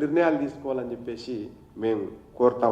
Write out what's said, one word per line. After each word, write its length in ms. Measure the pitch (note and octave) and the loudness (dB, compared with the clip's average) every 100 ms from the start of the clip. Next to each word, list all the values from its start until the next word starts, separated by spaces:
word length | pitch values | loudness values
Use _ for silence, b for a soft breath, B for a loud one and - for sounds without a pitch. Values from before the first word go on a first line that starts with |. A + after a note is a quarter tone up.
నిర్ణయాలు 360 | D3 E3 E3+ D3+ | 0 4 4 2
తీసుకోవాలని 480 | C#3 C#3 C#3 C3 A#2+ | -2 -6 -6 -4 -6
చెప్పేసి 420 | A#2 B2 A2+ - A#2 G#2 - - - | -8 -10 -10 -8 -8 -8 -14 -20 -4
మేము 200 | A2 A2 F#2+ - - - | -2 0 -4 -10 -10 2
కోరుతా 300 | B2 A#2+ A#2+ | 4 4 2